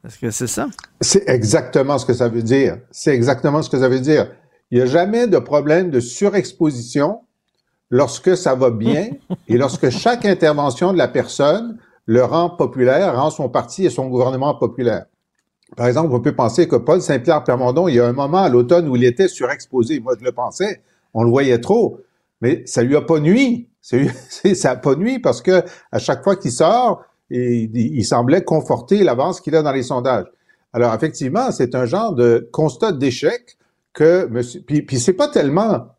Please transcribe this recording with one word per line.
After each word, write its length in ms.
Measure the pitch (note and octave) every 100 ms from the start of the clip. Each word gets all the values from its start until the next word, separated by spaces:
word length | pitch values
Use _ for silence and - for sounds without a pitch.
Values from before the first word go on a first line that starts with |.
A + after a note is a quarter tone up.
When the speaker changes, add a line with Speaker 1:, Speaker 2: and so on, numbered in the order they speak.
| A#2
Speaker 1:
Est-ce 120 | -
que 120 | A#2+
c'est 160 | - B2
ça ? 220 | - C4 - - _
Speaker 2:
C'est 280 | - G3 G3
exactement 720 | B2 G#2+ D#3 - D3 C3+ C#3
ce 80 | -
que 60 |
ça 140 | A#2+ A#2+
veut 140 | A#2
dire. 340 | A2+ C3+ A#2+ D#2+ _
C'est 200 | - -
exactement 500 | C3 A#2+ C3 D#3 D3
ce 60 | C3
que 80 | C3+
ça 100 | B2+
veut 100 | C3
dire. 280 | C3 D3 G2 - _ _ _
Il 80 | B2
n'y 40 |
a 40 | B2+
jamais 400 | D#3 F#3+ A3+ A#3+
de 120 | D#3+
problème 520 | A#2 D3 C#3+ E3 F#3
de 80 | B2+
surexposition 1200 | A#2+ - G3+ G3 - - D#3 B2 A#2+ C#3+ D3+ A3 _ _ _ _ _ _ _
lorsque 460 | B2 C#3 - F#3 F3+
ça 180 | D3+
va 160 | B2+ B2+
bien 380 | A2 A2+ C#3+ G#3+ C#4 _
Speaker 1:
<laughs> 200 | F#3+ -
Speaker 2:
et 80 | A#2+
lorsque 340 | A#2 - C#3+
chaque 340 | - A#3 A#3+
intervention 680 | G3+ F#3 D3+ D3 C#3+ B2+ F3+
de 60 | F#3
la 100 | B2
personne 720 | C3+ A#2 - C#3+ F#3+ A#3 A3 _ _ -
le 160 | A#2
rend 260 | A#2+ D#3 F3
populaire, 680 | E3+ C3 C3 B2 C#3+ F#3+ B2
rend 140 | D3+
son 180 | D3+ C3
parti 360 | C3 - - F3+
et 40 |
son 160 | A#2+ C3
gouvernement 460 | B2 B2+ C3 C#3
populaire. 500 | C#3+ A#2 - A#2+ F#2+ - _ _ _ _ _ _ -
Par 100 | A#2+
exemple, 260 | B2+ E3
on 60 | B2
peut 140 | C3+ -
penser 320 | A#2 - E3
que 80 | B2
Paul 240 | A#2+ F3+
Saint-Pierre 400 | - C3+ C3 D3+
Plamondon, 440 | - B2 B2+ C#3 F#3
il 60 | A#2+
y 40 |
a 60 | A#2+
un 60 |
moment 300 | B2+ C#3 F3+
à 40 | F#3
l'automne 400 | B2 B2 F3 D#3+
où 60 | B2
il 80 |
était 240 | B2 A#2 F#3+
surexposé. 720 | - B2+ C#3+ - C3 A#2 D3+
Moi, 140 | A#2 A#2
je 60 |
le 80 | B2
pensais, 500 | A#2+ A#2+ - G3+ - _ _ _
on 80 | A2+
le 60 | A#2
voyait 280 | B2+ C#3 A#2+
trop, 400 | A#2 A3+ D#3+ - _ _ _ _
mais 220 | A#2+ D3+ -
ça 160 | -
lui 120 | A#2+ C#3+
a 40 |
pas 180 | B2 D#3+
nui. 500 | D3+ A3+ C4+ A3+ - _
C'est, 240 | - B2 C3+ -
<laughs> 100 | -
c'est, 240 | - G3
ça 160 | F#3+ C3+
a 60 | B2+
pas 180 | D3
nui 240 | C3+ G#3+ C4
parce 240 | D3 B2
que 200 | - F#3 - - _
à 80 | A2+
chaque 260 | - C#3
fois 120 | G3 F#3+
qu'il 160 | C3
sort, 500 | A#2+ D#3+ A#3 B3 F3+ _ _ _
il, 420 | B2+ B2 A#2+ A2 A#2
il, 200 | A#2 D3
il 60 |
semblait 380 | G2 A#2+ B2 F3
conforter 600 | - D#3+ - A#2+ - G#3
l'avance 360 | F3+ A#2+ D#3+ -
qu'il 140 | - D#3
a 60 |
dans 100 | D3+
les 100 | C3+
sondages. 440 | B2 C3 B2+ A#2 F2+ _ _ _ _
Alors, 220 | A#2+ A#2+
effectivement, 560 | A2+ D#3+ - C3 F#3 B3+
c'est 240 | - B2
un 100 | B2+
genre 300 | A#2+ F3+ A3+
de 340 | C3+ A#2+ A#2 -
constat 400 | - D3+ - A3
d'échec 680 | D3 C#3 C3 D3 A#3+ _ _ _ _ _
que 340 | - D#3 F3+ E3+
monsieur, 320 | A#2 B2 - -
puis, 140 | D3
puis 180 | C#3+ B2+
c'est 140 | F#3+
pas 160 | F#3 D4
tellement 600 | A3 C#3+ D#3 A3 C#3+ B2